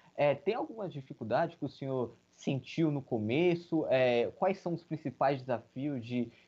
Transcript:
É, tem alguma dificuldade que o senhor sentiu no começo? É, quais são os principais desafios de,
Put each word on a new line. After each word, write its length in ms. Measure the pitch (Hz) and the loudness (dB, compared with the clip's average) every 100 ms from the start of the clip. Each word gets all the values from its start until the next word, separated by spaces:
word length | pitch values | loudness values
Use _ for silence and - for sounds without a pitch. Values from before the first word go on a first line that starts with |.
| - | -14
É, 200 | - 143 | 2 2
tem 200 | 139 190 | 2 0
alguma 320 | 240 320 226 185 | -2 -6 -8 -8
dificuldade 720 | 139 135 147 113 127 170 - | -10 -14 -10 -2 0 0 -2
que 80 | |
o 60 | 139 | -10
senhor 440 | - 135 131 113 - _ _ | -6 -4 -2 -2 -6 _ _
sentiu 540 | - 135 - - 160 | -4 -4 -4 0 2
no 100 | 143 | 0
começo? 840 | 135 120 107 139 175 170 - 160 - | -2 -2 0 2 2 2 0 -2 2
É, 420 | 131 127 120 107 - | 4 4 4 0 0
quais 220 | 185 190 | -2 0
são 160 | 180 | -4
os 80 | 170 | -6
principais 560 | - 151 139 - 139 139 | -6 -6 -6 0 0 0
desafios 640 | 127 113 - 127 147 135 | -2 -4 -4 -8 -6 -6
de, 260 | 113 123 117 - | -4 -4 -4 -8